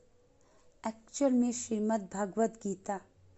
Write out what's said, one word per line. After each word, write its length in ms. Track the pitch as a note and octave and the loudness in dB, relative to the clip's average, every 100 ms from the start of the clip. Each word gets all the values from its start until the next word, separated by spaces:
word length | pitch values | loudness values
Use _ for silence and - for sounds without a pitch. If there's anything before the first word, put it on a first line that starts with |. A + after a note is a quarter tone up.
| _ _ _ _ _ _ - _ A3 | _ _ _ _ _ _ -20 _ -10
एक्चुअल 460 | A3 - - C#4 | -10 -8 2 4
में 200 | B3 A#3+ | 4 2
श्रीमद् 600 | A#3 - A3 G#3+ A3 F#3+ | 0 -2 0 0 0 -2
भगवत 460 | F#3+ G3+ F#3+ A3+ A3+ | -4 -4 0 0 0
गीता 380 | G3 F#3 - G3 - _ - | -6 -6 -6 -8 -8 _ -20